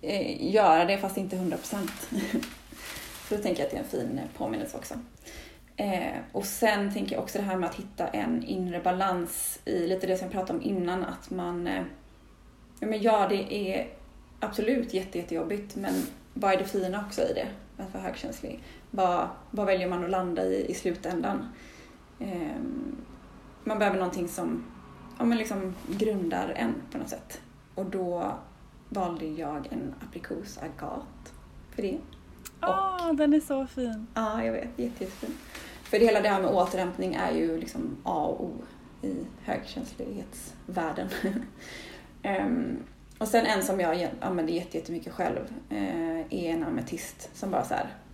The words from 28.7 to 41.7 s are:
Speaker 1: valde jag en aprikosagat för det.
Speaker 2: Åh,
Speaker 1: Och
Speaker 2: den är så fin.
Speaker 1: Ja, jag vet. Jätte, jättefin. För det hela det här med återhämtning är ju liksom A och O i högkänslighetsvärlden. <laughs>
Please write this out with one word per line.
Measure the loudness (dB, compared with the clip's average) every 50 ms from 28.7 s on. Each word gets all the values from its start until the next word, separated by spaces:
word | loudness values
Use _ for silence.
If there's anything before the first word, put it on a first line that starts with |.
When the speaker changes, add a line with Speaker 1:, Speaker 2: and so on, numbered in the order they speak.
| -20 -20 -12 -6
Speaker 1:
valde | -2 0 0 0 0 -2 -4
jag | -4 -4 -4 -4 -4 -4 -4 -6 -4 -6
en | -4 -4 -6 -8 -8 -12 -12
aprikosagat | -12 -12 -8 -6 -6 -6 -6 -10 -10 -10 -10 -10 -8 -8 -8 -6 -6 -6 -8 -10 -16 -18 -18 -18 -18 -18 -20 -18 -18 -20 -18 -10 -6
för | -2 -2
det. | -2 -2 -2 -6 -10 -16 -20 -20 -20 -20 -16 -16 -16 -10 -2 2
Speaker 2:
Åh, | 2 4 4 4 2 2 0 2 2
Speaker 1:
Och | 4
Speaker 2:
den | 6 8 8 8
är | 6
så | 6 4 0 0 0
fin. | -2 -2 -2 -2 -2 -2 -4 -8 -6 -2
Speaker 1:
Ja, | -2 0 0 0 0 0
jag | 2 0
vet. | 0 -4 -6 -4
Jätte, | -2 -2 -2 -2 -4 -6
jättefin. | -6 -6 -8 -8 -8 -8 -8 -10 -14 -14 -14 -12 -12 -14 -14 -4
För | 2 6 8
det | 10
hela | 10 10 8
det | 6 6
här | 4 6 4
med | 6
återhämtning | 6 6 6 4 4 0 0 0 0 -2 -2 0 0
är | 0 0 2 2
ju | 2 2 2 2 0
liksom | -2 -4 -6 -4 -4 -4 -4 -4 -2
A | -2 0 0 2
och | 0 0 -2 -2
O | -6 -6 -8 -12 -14 -16 -18 -20 -20 -14 -8 -6
i | -4 -4 -4 -6 -8 -12 -12 -4
högkänslighetsvärlden. | -4 -2 -2 -4 -6 -8 -8 -8 -8 -8 -8 -8 -6 -6 -8 -10 -10 -12 -14 -14 -14 -16 -14 -12 -6 -2 -2 -2 0 -2 -2 -4 -4 -4 -2 -2
<laughs> | 0 -2 -2 -4 -6 -12 -16 -16 -14